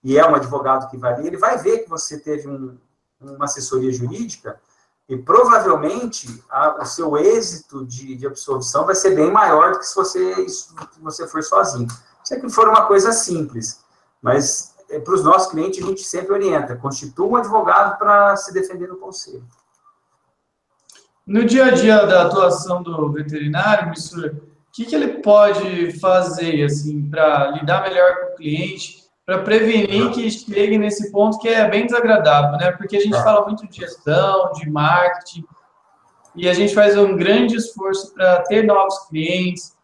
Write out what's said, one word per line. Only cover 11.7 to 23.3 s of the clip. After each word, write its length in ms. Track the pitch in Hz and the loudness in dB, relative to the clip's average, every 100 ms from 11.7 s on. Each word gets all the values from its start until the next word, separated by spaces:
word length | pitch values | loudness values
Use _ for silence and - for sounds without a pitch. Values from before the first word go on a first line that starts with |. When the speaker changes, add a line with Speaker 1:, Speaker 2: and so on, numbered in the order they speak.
| 127 117 - _ _ | -4 -8 -10 _ _
Speaker 1:
Isso 100 | - | -12
aqui 160 | 254 240 | -10 -4
for 200 | 226 220 | 4 6
uma 160 | 214 214 | 4 6
coisa 260 | 196 208 | 4 4
simples, 720 | 226 - 170 156 117 110 - _ _ _ _ | 0 -2 -4 -6 -8 -12 -14 _ _ _ _
mas, 540 | 123 139 139 - - _ _ | 0 0 0 -6 -10 _ _
é, 100 | 151 | -12
pros 240 | 160 185 | -2 0
nossos 280 | 156 185 - | 4 4 2
clientes 320 | 160 185 185 | -4 -4 -6
a 40 | 185 | -8
gente 160 | 190 | -8
sempre 300 | - 180 190 | -8 -8 -4
orienta, 420 | 196 196 156 131 120 | -2 0 -2 -4 -8
constitua 520 | 139 - - - 208 | -8 -10 -14 -6 -2
um 80 | 240 | -2
advogado 640 | 202 214 180 185 196 196 | 0 -2 0 0 0 -2
pra 380 | 208 202 202 196 | 2 4 4 0
se 160 | 196 | -4
defender 340 | 185 185 180 180 | -6 -6 -10 -14
no 100 | 185 | -14
conselho. 480 | 196 - - - - _ _ _ _ _ _ _ _ _ _ _ _ _ _ _ _ _ - | -16 -16 -18 -20 -20 _ _ _ _ _ _ _ _ _ _ _ _ _ _ _ _ _ -2
Speaker 2:
No 180 | 208 | 0
dia 220 | 233 254 262 | 4 4 6
a 60 | |
dia 340 | 247 220 214 175 | 6 6 6 6
da 200 | 180 175 | 6 4
atuação 560 | 196 180 175 185 180 | 4 2 2 -4 -6
do 300 | 170 160 147 | -4 -4 -4
veterinário, 760 | 151 147 | -4 -6